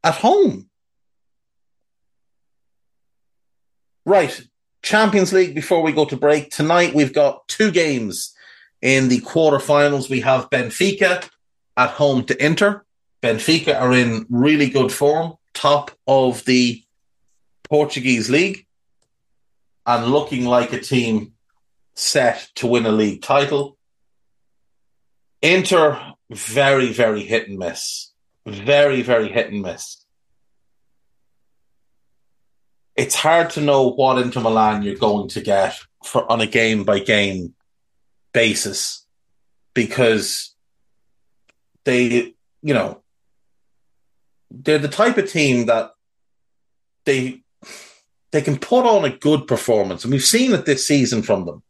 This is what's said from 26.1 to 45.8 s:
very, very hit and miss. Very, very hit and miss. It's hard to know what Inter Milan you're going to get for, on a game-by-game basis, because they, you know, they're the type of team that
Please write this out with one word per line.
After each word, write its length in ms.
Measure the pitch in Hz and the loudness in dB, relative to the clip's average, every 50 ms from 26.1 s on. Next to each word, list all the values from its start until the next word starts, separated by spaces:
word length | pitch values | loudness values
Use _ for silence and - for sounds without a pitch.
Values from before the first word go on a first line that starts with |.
| - _ _ _ | -20 _ _ _
very, 640 | 113 101 - - 110 135 139 139 139 135 127 120 | -16 -14 -12 -4 0 2 2 4 2 2 0 -2
very 300 | 110 120 120 110 107 104 | 0 0 0 0 0 -2
hit 260 | 92 - 113 113 - 98 | -4 -2 -4 -4 -4 -6
and 100 | 101 95 | -12 -8
miss. 520 | 92 87 82 - - - - - - _ _ _ _ _ _ _ _ | -8 -8 -8 -10 -12 -12 -12 -14 -16 _ _ _ _ _ _ _ _
Very, 560 | - 104 101 101 123 143 147 147 143 135 127 | -14 -14 -8 0 2 4 4 4 4 2 0
very 320 | 113 117 123 113 107 98 | 0 0 0 0 0 0
hit 180 | 95 117 - - | -2 -4 -4 -4
and 120 | 101 104 | -6 -8
miss. 420 | 98 90 82 - - - - _ _ _ _ _ _ _ _ _ _ _ _ _ _ _ _ _ _ _ _ _ _ _ _ _ _ _ _ _ _ _ _ _ _ _ _ _ _ _ _ _ _ _ _ _ _ _ _ _ _ _ _ _ _ _ _ _ _ _ _ | -8 -8 -10 -12 -16 -20 -20 _ _ _ _ _ _ _ _ _ _ _ _ _ _ _ _ _ _ _ _ _ _ _ _ _ _ _ _ _ _ _ _ _ _ _ _ _ _ _ _ _ _ _ _ _ _ _ _ _ _ _ _ _ _ _ _ _ _ _ _
It's 180 | - 127 - - | -4 -2 -2 -2
hard 360 | - - 156 165 170 170 165 | 0 2 4 4 4 2 0
to 120 | - 156 | -4 -2
know 260 | 147 143 139 135 131 127 | 2 4 4 4 4 2
what 300 | 123 - 131 131 127 123 | 2 2 2 2 2 0
Inter 220 | 123 123 120 127 | -2 -2 -4 -2
Milan 420 | 113 113 110 110 110 107 107 104 | -2 0 2 2 2 2 2 -2
you're 120 | 101 101 98 | -4 -6 -4
going 360 | - 117 110 104 104 98 - | 0 0 0 0 0 -4 -6
to 100 | - 107 | -10 -8
get 380 | - 104 98 98 95 92 - - - _ _ _ - | -2 0 0 2 0 0 -4 -10 -20 _ _ _ -18
for, 260 | - - 127 - - | -4 -4 -4 0 0
on 120 | 117 113 | 0 0
a 40 | 110 | 0
game-by-game 1080 | 107 - 117 113 110 110 107 98 104 101 98 98 - 110 104 101 98 95 92 87 85 _ _ _ _ _ _ _ _ _ _ _ _ _ _ _ _ - | 0 0 0 0 0 0 -2 0 -2 -2 -2 0 0 0 0 0 -2 -4 -8 -10 -12 _ _ _ _ _ _ _ _ _ _ _ _ _ _ _ _ 0
basis, 720 | 120 117 110 104 - - 104 98 - - - - - _ _ _ _ _ _ _ _ _ _ _ _ _ _ | 0 0 0 0 -4 -6 -6 -6 -8 -8 -8 -10 -14 _ _ _ _ _ _ _ _ _ _ _ _ _ _
because 840 | _ 113 113 107 - - 123 113 110 107 95 - - - - - _ _ _ _ _ _ _ _ _ _ _ _ _ _ _ _ _ _ _ _ _ _ _ _ _ _ _ | _ -4 -2 -2 0 2 2 2 2 0 -2 -4 -8 -8 -10 -14 _ _ _ _ _ _ _ _ _ _ _ _ _ _ _ _ _ _ _ _ _ _ _ _ _ _ _
they, 500 | 143 123 123 123 117 120 120 120 - _ _ _ _ _ _ | 0 0 2 0 2 0 -2 -2 -4 _ _ _ _ _ _
you 120 | - 151 139 | -4 -2 0
know, 260 | 110 - - - - _ _ _ _ _ _ _ _ _ _ _ _ _ _ _ _ _ _ _ _ _ _ _ _ _ _ _ _ _ _ | 0 -2 -4 -8 -14 _ _ _ _ _ _ _ _ _ _ _ _ _ _ _ _ _ _ _ _ _ _ _ _ _ _ _ _ _ _
they're 280 | - 123 135 - 156 147 | -20 -8 -2 0 0 0
the 100 | 143 143 | 0 -4
type 300 | - - 214 240 247 214 | 0 0 0 2 2 -2
of 100 | - - | -4 -2
team 380 | - 165 147 135 127 120 117 | -2 0 0 2 2 0 2
that 240 | 113 117 - | 0 0 0